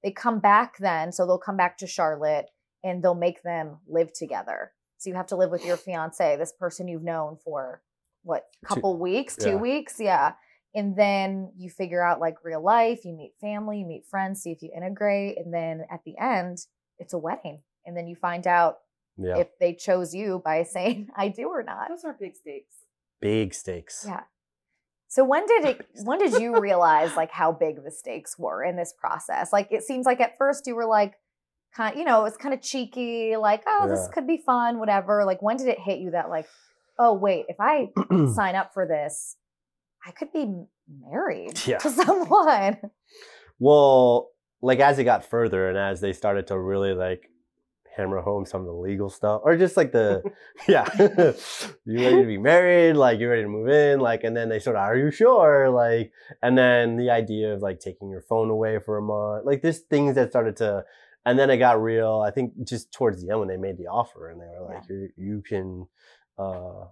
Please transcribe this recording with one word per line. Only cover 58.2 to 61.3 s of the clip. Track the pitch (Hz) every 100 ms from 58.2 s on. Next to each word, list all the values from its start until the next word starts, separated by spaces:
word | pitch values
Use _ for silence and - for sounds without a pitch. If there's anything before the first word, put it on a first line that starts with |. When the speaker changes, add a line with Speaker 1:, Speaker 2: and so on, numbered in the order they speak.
Speaker 2:
phone | - 113 110
away | 110 110 107
for | 107 107
a |
month, | 104 104 104 107 131
like, | 139
there's | 165 160
things | _ 147 143 131
that | 123
started | 127 113 101
to, | 110 101 - _ _ _
and | 123